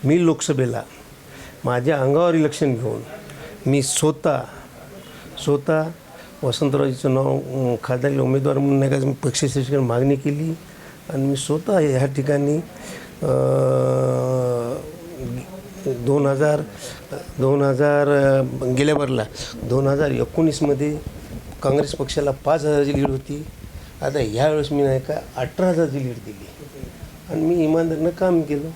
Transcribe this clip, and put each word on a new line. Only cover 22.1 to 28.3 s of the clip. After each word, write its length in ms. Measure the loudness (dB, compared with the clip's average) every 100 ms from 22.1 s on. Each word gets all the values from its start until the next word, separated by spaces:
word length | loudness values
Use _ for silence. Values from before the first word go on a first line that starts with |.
| 0 -2
पाच 340 | 0 0 2 2
हजाराची 300 | 2 2 2
लीड 140 | 0
होती, 380 | -2 -6 -10 -10 -14 -16 -16 -16 -6
आता 180 | -4 -2
ह्यावेळेस 520 | -2 2 2 2 0
मी 120 | 2
नाही 160 | 2 2
का 140 | -2 -6 -6 -6
अठरा 320 | -6 0 2
हजाराची 360 | 2 2 0
लीड 120 | -4 -8 -12
दिली 220 | -16 -16 -18 -18 -14 -14 -14 -16 -16 -6
आणि 120 | 0
मी 220 | 2 4
इमानदारीनं 460 | 4 4 2 2 0
काम 320 | 2 2